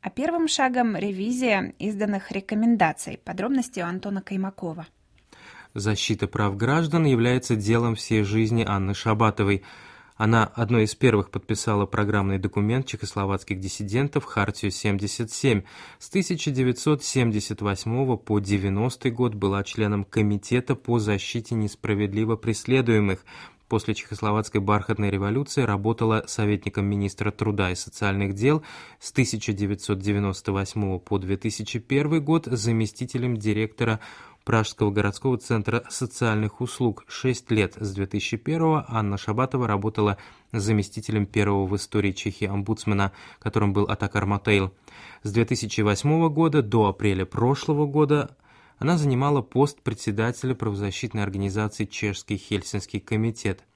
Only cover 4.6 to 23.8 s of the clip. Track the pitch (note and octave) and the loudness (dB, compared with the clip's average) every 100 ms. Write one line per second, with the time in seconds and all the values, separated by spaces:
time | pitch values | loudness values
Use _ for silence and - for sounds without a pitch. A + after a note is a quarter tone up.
4.6 | F3 E3 D#3 _ _ _ _ - - - | -10 -10 -14 _ _ _ _ -20 -20 -20
5.6 | - - G2+ G#2 - G#2 F#2+ - G#2 G2 | -12 -4 -2 0 0 -2 -2 0 0 0
6.6 | A#2 D3+ D#3+ E3 D#3 B2 A#2+ B2 - A2+ | 2 2 2 2 4 4 4 2 0 0
7.6 | G2+ A#2 A#2+ A2 - A2 G2+ A2 A2 A#2 | 2 2 2 -2 0 2 2 2 2 2
8.6 | G2+ G2+ F#2+ G2+ A2+ G#2+ A2+ - G2+ G2 | 2 0 0 -2 0 2 2 4 2 2
9.6 | - - - - - - G#2+ A2+ G#2+ - | -2 -20 -20 -20 -20 -2 2 4 2 0
10.6 | G#2+ A#2+ A2 - B2+ G#2+ F#2+ - - G#2+ | 2 4 2 4 4 4 0 -8 -4 -4
11.6 | - G#2 G2+ - G#2 G#2 G2 G2 F#2+ - | 0 0 0 0 0 2 2 0 -2 0
12.6 | G#2 B2 C3 - G2+ - G2 G2 - F#2 | 0 0 -4 -8 -6 -4 -2 -2 -4 -8
13.6 | F#2 - G#2 A2+ C#3+ C#3+ - - G2 - | -6 -8 -4 -2 0 -2 -2 -2 -2 -2
14.6 | G2+ - G#2+ G2+ G2+ - A#2 - C#3 G#2+ | -4 -2 -2 0 -2 -4 -6 0 2 2
15.6 | - - - - - G3 F3+ E3+ - C3 | -2 -18 -20 -20 -4 -2 -2 -2 -2 0
16.6 | B2+ A#2+ - D3 - C3+ A#2+ G#2+ - G#2 | 0 0 0 0 0 0 2 0 -4 -4
17.6 | G#2 G2 A2+ A#2+ C3+ A2 - G#2 G2 G2+ | -2 -2 -2 0 0 -2 2 0 2 0
18.6 | G2 G2 B2 - C3 A#2 B2 G#2 G2+ G2+ | 2 0 0 0 -4 0 -2 0 0 0
19.6 | G2+ - G#2 G#2 G2 A2 G#2 G#2 - B2 | -4 -2 0 0 -2 0 2 0 0 -2
20.6 | B2 C3 - A#2 G#2+ G2+ - A#2+ G#2+ A#2 | 0 -4 0 0 2 -2 -2 -8 -4 -2
21.6 | G#2 - - G2+ G#2 G2+ A2 A2+ A2+ A2 | -2 -4 -2 0 0 0 0 0 -2 -4
22.6 | - C3 A#2+ A2 G2+ F#2 - - - _ | 2 2 4 4 4 0 -8 -20 -20 _
23.6 | _ A2 | _ -2